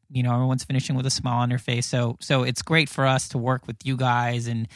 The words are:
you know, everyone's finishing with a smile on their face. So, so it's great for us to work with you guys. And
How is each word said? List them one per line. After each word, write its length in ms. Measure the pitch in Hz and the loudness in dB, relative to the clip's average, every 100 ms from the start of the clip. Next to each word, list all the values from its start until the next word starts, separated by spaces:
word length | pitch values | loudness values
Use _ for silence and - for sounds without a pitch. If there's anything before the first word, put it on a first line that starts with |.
| _ | _
you 120 | 131 | -2
know, 120 | 123 | 0
everyone's 300 | 120 127 127 | 2 2 0
finishing 320 | - 135 - 131 | 0 -2 0 -2
with 100 | 131 | 0
a 40 | |
smile 280 | - 127 120 | -2 0 0
on 100 | 123 | 2
their 100 | 123 | 0
face. 280 | - 120 - | -2 -2 0
So, 320 | 127 120 117 | 0 0 -2
so 220 | - 135 | 0 2
it's 180 | 123 123 | 2 -2
great 300 | - 160 147 | 0 2 2
for 160 | - 135 | 2 2
us 240 | 131 - | 2 0
to 80 | 127 | -4
work 280 | 120 131 - | -2 -2 -4
with 200 | 123 - | -8 -4
you 100 | 127 | 0
guys. 520 | 127 120 120 120 120 | 2 2 0 -2 -2
And 200 | 117 113 | -4 -6